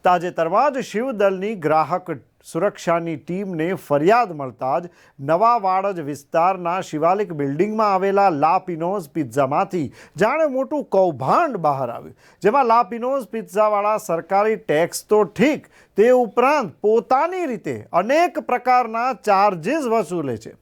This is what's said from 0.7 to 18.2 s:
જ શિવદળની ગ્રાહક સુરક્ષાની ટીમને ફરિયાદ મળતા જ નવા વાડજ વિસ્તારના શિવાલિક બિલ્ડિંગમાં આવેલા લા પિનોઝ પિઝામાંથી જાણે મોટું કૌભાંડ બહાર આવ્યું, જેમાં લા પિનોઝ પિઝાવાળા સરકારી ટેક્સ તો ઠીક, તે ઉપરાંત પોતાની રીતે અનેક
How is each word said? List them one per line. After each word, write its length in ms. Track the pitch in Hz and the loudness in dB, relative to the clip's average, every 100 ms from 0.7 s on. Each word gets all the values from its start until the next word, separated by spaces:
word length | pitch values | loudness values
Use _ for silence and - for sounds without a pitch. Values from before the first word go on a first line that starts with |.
જ 100 | 262 | -2
શિવદળની 720 | 196 202 262 214 196 190 202 | -6 -6 -4 0 0 0 -6
ગ્રાહક 560 | 214 151 156 147 180 180 143 _ _ - | -4 0 0 0 -4 -6 -12 _ _ -10
સુરક્ષાની 640 | 165 196 - - 170 170 | -2 -2 -2 -2 -2 -2
ટીમને 580 | 156 - 180 202 170 165 | -10 -8 -8 -6 -4 -4
ફરિયાદ 580 | 175 - 143 165 233 220 | -6 -2 2 4 2 0
મળતા 480 | 156 131 113 131 156 | -6 -12 -6 -4 -4
જ 100 | 175 _ _ - | -6 _ _ -12
નવા 380 | 135 170 226 240 | -2 2 4 2
વાડજ 420 | 190 185 196 180 | 0 0 -2 -4
વિસ્તારના 800 | 143 139 _ 165 175 190 170 185 | -8 -10 _ 2 2 0 -4 -4
શિવાલિક 520 | 170 151 165 196 196 | -6 0 0 0 -2
બિલ્ડિંગમાં 600 | 156 139 147 208 214 208 | -4 -4 -2 -2 0 0
આવેલા 360 | 190 196 196 196 | 2 2 2 2
લા 300 | 147 156 185 | 2 2 0
પિનોઝ 500 | 185 160 170 202 147 | -2 -6 -4 -4 -6
પિઝામાંથી 840 | 165 131 120 131 151 190 185 127 - - 143 | -8 -4 -2 0 0 -2 -4 -6 -10 -18 -2
જાણે 280 | 214 302 | 0 2
મોટું 380 | 311 262 240 294 | 0 0 -4 -6
કૌભાંડ 760 | 220 190 185 135 131 233 330 214 | 0 2 2 0 0 2 0 0
બહાર 320 | 156 135 117 | -2 -2 -4
આવ્યું, 280 | 120 151 - _ _ | -8 -16 -20 _ _
જેમાં 220 | 190 277 | 2 2
લા 180 | 247 233 | 4 2
પિનોઝ 420 | 233 226 247 277 | 2 -4 -4 -4
પિઝાવાળા 720 | 208 226 170 190 214 208 208 214 | -4 -10 -4 0 2 2 0 -2
સરકારી 580 | - 165 165 196 214 | -2 -6 0 0 2
ટેક્સ 500 | 214 - 151 170 - - | -2 0 0 0 -4 0
તો 140 | 214 | 2
ઠીક, 440 | 196 - 262 196 - | 2 2 2 0 -8
તે 420 | _ _ - 233 | _ _ 2 4
ઉપરાંત 640 | 254 233 - 254 302 202 - | 6 2 2 2 2 -2 -4
પોતાની 640 | 208 226 - 262 330 370 | 0 0 2 0 0 -2
રીતે 420 | 320 214 160 113 104 | -4 -6 -6 -8 -2
અનેક 460 | - 208 302 | -2 2 2